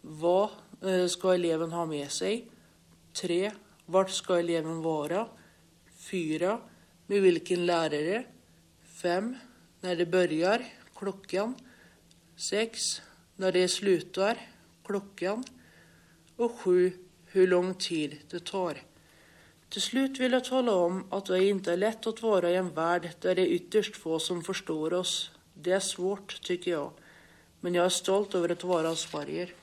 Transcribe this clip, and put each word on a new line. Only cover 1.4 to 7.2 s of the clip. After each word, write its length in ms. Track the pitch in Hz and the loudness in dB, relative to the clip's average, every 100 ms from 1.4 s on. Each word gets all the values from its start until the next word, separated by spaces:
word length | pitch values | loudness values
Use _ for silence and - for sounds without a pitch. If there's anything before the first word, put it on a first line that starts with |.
| 170 160 165 | 2 0 -2
ha 140 | 170 165 | -4 -4
med 260 | 151 143 | -4 -6
sig? 360 | - 185 226 240 - - _ _ - - | -4 -2 -4 -6 -20 -20 _ _ -20 -16
Tre, 400 | - 180 175 196 214 - _ - | -8 -2 0 0 -4 -20 _ 0
vart 240 | 180 190 | 2 2
ska 280 | 190 - 180 | -2 0 2
eleven 440 | 170 170 156 165 | 2 0 -2 -4
vara? 460 | 165 156 147 175 226 - - _ _ _ _ - - | -2 -2 -2 -2 -4 -10 -20 _ _ _ _ -20 -8
Fyra, 500 | 185 160 156 175 233 - - - _ _ | -4 -2 0 0 -2 -6 -20 -20 _ _
med 160 | 202 | 4